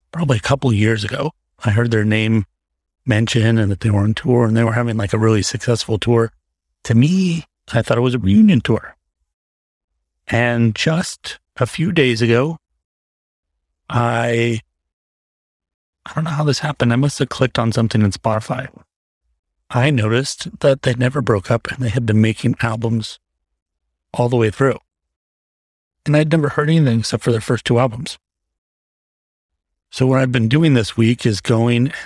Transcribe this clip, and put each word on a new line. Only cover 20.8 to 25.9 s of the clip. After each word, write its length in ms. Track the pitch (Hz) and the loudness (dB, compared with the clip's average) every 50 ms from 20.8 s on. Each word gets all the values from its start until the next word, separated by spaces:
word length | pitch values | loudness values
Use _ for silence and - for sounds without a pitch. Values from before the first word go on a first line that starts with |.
they 120 | - 131 120 | 0 -2 -2
never 260 | 120 127 127 135 147 | 0 -2 -2 -2 -2
broke 300 | 110 - 113 98 - - | 0 0 0 -2 0 -2
up 220 | 117 113 - - | -2 -2 -2 -6
and 60 | - - | -8 -6
they 100 | 127 113 | -4 -4
had 180 | 98 127 117 | -2 -2 -2
been 140 | 107 107 110 | 2 2 2
making 340 | 110 110 110 - - 113 - - | 2 2 0 -2 -2 -4 -2 -2
albums 560 | - 113 113 113 113 113 113 113 107 - - - _ _ _ _ _ _ _ _ _ _ _ _ _ _ _ _ _ _ - | -4 -4 -4 -4 -4 -4 -4 -4 -6 -8 -14 -20 _ _ _ _ _ _ _ _ _ _ _ _ _ _ _ _ _ _ -4
all 140 | - 123 120 | -4 -2 0
the 80 | 127 | 0
way 140 | 120 113 107 | 0 0 0
through. 280 | - - 135 131 113 - - _ _ _ _ _ _ _ _ _ _ _ _ _ _ _ _ _ _ _ _ _ | 0 0 0 0 0 -4 -10 _ _ _ _ _ _ _ _ _ _ _ _ _ _ _ _ _ _ _ _ _